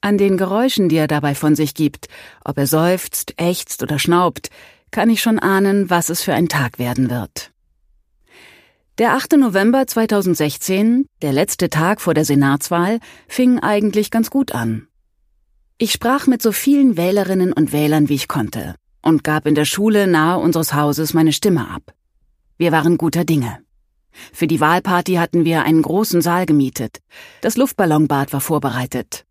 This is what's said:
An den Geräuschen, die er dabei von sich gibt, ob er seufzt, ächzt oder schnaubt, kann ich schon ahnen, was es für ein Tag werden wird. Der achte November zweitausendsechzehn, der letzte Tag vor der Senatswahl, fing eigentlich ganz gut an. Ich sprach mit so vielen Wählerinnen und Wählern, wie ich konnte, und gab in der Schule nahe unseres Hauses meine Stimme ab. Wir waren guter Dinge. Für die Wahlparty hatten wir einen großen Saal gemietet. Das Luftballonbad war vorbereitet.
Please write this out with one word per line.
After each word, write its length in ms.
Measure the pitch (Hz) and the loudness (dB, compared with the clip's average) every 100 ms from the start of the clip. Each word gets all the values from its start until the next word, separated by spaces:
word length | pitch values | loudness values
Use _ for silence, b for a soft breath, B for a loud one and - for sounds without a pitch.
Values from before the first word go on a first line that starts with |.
An 160 | 202 202 | 2 2
den 200 | 196 190 | 2 2
Geräuschen, 520 | 185 196 262 254 185 | 0 0 0 2 2
die 60 | |
er 140 | 160 151 | 2 0
dabei 260 | 151 143 | 0 -2
von 220 | 139 156 151 | -2 0 2
sich 180 | 151 | 0
gibt, 320 | - 151 - - B B B | -2 -4 -4 -20 B B B
ob 120 | - 143 | -8 -4
er 120 | 139 | 0
seufzt, 640 | 156 170 185 - - - - | 2 2 0 -4 -10 -10 -4
ächzt 460 | 170 180 - - | -2 -2 -6 -10
oder 160 | - 147 | -6 -4
schnaubt, 520 | - 175 180 - - B B B B | 0 2 2 -2 -16 B B B B
kann 180 | - 214 | -2 0
ich 100 | 220 | 2
schon 200 | 233 220 | 0 0
ahnen, 500 | - 190 196 202 190 | 0 2 2 0 0
was 180 | 175 170 | 0 -2
es 140 | 170 | -4
für 120 | - | -2
ein 140 | 135 165 | 0 0
Tag 300 | 147 123 - | -2 -4 -4
werden 320 | 123 123 131 | -6 -2 -2
wird. 400 | 120 101 - - _ _ _ _ _ _ _ b b b b b b b - | -2 -8 -12 -18 _ _ _ _ _ _ _ b b b b b b b -2
Der 160 | 233 | 0
achte 240 | 254 - 311 | 0 2 4
November 500 | 254 190 208 262 262 | 4 2 2 2 0
zweitausendsechzehn, 1160 | - 220 208 185 170 151 - - 190 214 247 277 _ | -2 0 0 0 0 -2 -4 -4 0 2 2 -2 _
der 100 | 151 | -2
letzte 360 | 135 196 - 180 | 0 0 0 -2
Tag 320 | 156 165 214 | 0 0 0
vor 140 | - | 0
der 100 | 151 | 0
Senatswahl, 760 | 151 143 139 139 - 175 175 226 B B B | 2 2 2 0 0 -2 0 -2 B B B
fing 320 | - 254 247 | 0 2 2
eigentlich 540 | - 208 208 202 208 | 2 0 0 0 -2
ganz 180 | 226 226 | -2 0
gut 220 | 277 277 | 0 -2
an. 340 | 123 113 110 - _ _ _ _ _ _ _ _ _ | -2 -4 -4 -10 _ _ _ _ _ _ _ _ _
Ich 120 | 226 | -4
sprach 380 | - 233 277 - | -2 -2 0 0
mit 140 | 254 | 0
so 100 | 226 | 0
vielen 440 | 202 - 285 269 175 | 0 2 4 4 2
Wählerinnen 560 | 175 202 185 190 180 | 0 0 0 0 0
und 200 | - 156 | 0 0
Wählern, 360 | 147 151 156 147 | 2 2 2 2
wie 60 | |
ich 140 | 143 - | 0 -2
konnte, 480 | 151 107 - 78 87 _ _ | -4 -4 -6 -12 -14 _ _
und 220 | - 156 | 0 0
gab 240 | - 156 151 | 0 -2 0
in 80 | 147 | 0
der 80 | |
Schule 420 | 151 - 208 208 196 | 0 0 0 2 2
nahe 320 | 165 156 180 | 2 2 0
unseres 360 | 170 165 160 | 0 0 -2
Hauses 380 | 143 147 143 156 | 0 0 -2 -2
meine 200 | 170 160 | 2 2
Stimme 360 | 147 214 165 107 | 2 0 0 -2
ab. 240 | - - _ _ _ _ _ _ _ | -10 -16 _ _ _ _ _ _ _
Wir 140 | 170 | 0
waren 240 | 160 156 170 | 2 2 0
guter 300 | 165 165 165 | 0 -2 0
Dinge. 320 | 156 120 92 _ _ _ _ _ B B | 0 -2 -8 _ _ _ _ _ B B
Für 140 | - 165 | -6 -2
die 140 | 160 | 0
Wahlparty 560 | 151 175 190 180 170 180 | 2 0 0 -2 0 -2
hatten 280 | 170 175 | 0 0
wir 200 | 165 165 | 0 0
einen 180 | 143 160 | 2 2
großen 400 | 151 175 214 175 | 2 -2 0 0
Saal 240 | 160 175 180 | 0 0 2
gemietet. 560 | 151 135 - 110 - _ B B B | 2 0 -4 -10 -10 _ B B B
Das 160 | 254 226 | -4 0
Luftballonbad 720 | 262 - 185 151 151 143 139 | -2 0 0 2 2 0 -2
war 80 | 143 | -6
vorbereitet. 840 | - 156 143 117 127 127 - - _ | -2 -2 -2 -4 -6 -6 -8 -14 _